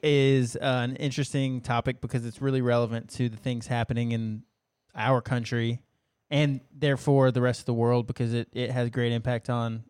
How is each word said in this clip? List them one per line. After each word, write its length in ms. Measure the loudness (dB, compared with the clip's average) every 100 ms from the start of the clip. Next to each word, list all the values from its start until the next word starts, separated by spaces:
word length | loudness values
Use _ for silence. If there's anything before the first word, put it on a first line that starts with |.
is, 540 | 2 4 6 4 2
uh, 40 | -2
an 340 | 0 0 -2
interesting 640 | -2 -4 -2 -2 -2 -2 -4
topic 380 | -2 -2 -2 -4
because 260 | -4 -4
it's 160 | -6 -4
really 200 | 0 2
relevant 480 | 4 2 2 -2 -6
to 120 | -2 -2
the 100 | -2
things 300 | -4 -4 -2
happening 460 | -2 -2 -2 -2
in 300 | -2 -4 -6 -12 _ _ _ _
our 260 | -2 2 2
country 600 | 0 -4 -2 -2 -2 -4 _ _ _ _ -4
and 280 | 0 2 0 -8
therefore 560 | -2 0 0 2 4 4
the 100 | 4
rest 180 | 0 0
of 60 |
the 80 | -2
world 340 | 0 2 2 0
because 260 | -2 -2
it, 140 | -2 -4
it 180 | -4 -2
has 180 | -2 -2
great 220 | 0 0
impact 380 | 0 -2 -4 -2
on, 340 | -2 -2 -6